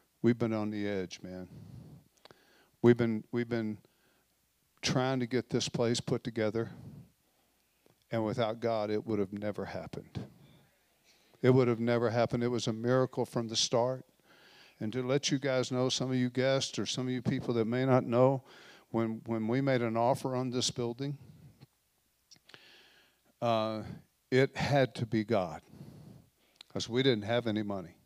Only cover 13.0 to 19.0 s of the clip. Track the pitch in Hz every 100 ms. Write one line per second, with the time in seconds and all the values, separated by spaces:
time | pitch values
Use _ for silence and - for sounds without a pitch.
13 | 127 - 117 123 113 113 - 120 123 131
14 | - _ _ - - - - - 110 123
15 | 127 139 - 139 135 131 123 127 127 -
16 | 131 131 127 127 131 135 - - 101 -
17 | 127 127 - 131 - 117 110 123 131 127
18 | - 120 127 135 - - - - _ 117